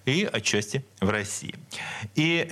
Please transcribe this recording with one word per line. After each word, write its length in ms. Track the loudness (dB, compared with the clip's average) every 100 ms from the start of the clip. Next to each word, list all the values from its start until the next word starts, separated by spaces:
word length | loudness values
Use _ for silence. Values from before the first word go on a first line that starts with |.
| 0
и 220 | 2 2
отчасти 520 | 0 0 0 0 -4 -6 -2
в 100 | 0
России. 440 | 2 -2 -6 -8 -12 -12 -10 -8 -8 -4 2
И 320 | 4 4 2